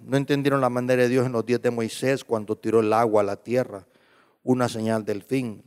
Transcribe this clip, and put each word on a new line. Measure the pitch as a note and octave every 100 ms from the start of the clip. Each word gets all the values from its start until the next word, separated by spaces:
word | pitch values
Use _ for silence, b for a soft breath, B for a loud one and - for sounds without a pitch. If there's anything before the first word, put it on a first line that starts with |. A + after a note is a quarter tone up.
No | A2+ C#3
entendieron | C#3 C#3+ C#3 C#3
la | B2+
manera | B2 B2 B2+
de | B2
Dios | B2+ B2+
en |
los | A#2 A2
días | A#2+
de | B2
Moisés, | A#2 A2+ - C3 C3+
cuando | - A2+ G#2 G#2+
tiró | A2 A2+
el | G#2+
agua | A2 A#2 G#2
a | G2+
la | G2+
tierra, | - B2 A#2 G2+ - b b b b b
una | B2+ B2+ A#2+
señal | A2+ A2 A2 G#2+
del | G2+
fin. | - C3+ A#2+ G2+